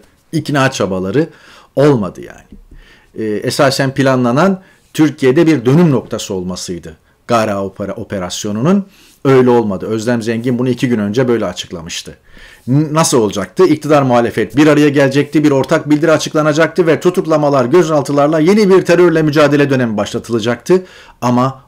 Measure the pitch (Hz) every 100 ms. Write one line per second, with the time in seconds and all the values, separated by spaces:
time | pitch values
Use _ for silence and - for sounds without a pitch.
0 | _ _ _ 160 143 143 135 - 101 92
1 | 92 117 160 - - - _ - 147 135
2 | 92 64 58 - - - - - - _
3 | _ - 110 104 131 - 147 - 139 131
4 | 135 127 123 127 185 190 - _ _ -
5 | 151 127 131 139 165 151 113 147 175 127
6 | - 110 - 95 90 92 - 87 80 76
7 | _ _ - 117 110 98 98 - 98 95
8 | - 104 90 - 107 104 143 196 190 _
9 | _ _ - 135 123 120 104 92 90 110
10 | 110 120 110 113 123 120 127 120 131 117
11 | 101 110 127 117 98 87 - 87 82 -
12 | 92 80 _ - - - - 139 156 151
13 | 165 139 104 101 95 - 185 147 143 147
14 | 135 120 120 117 104 127 156 147 147 135
15 | 139 135 139 160 147 139 127 160 147 147
16 | 160 156 - 156 151 147 160 160 165 143
17 | 180 175 160 156 147 143 120 170 160 151
18 | 135 143 143 160 156 208 202 190 165 175
19 | 175 160 156 147 147 143 139 135 120 104
20 | 101 117 - 117 107 120 - 185 185 -
21 | - - 123 123 127 127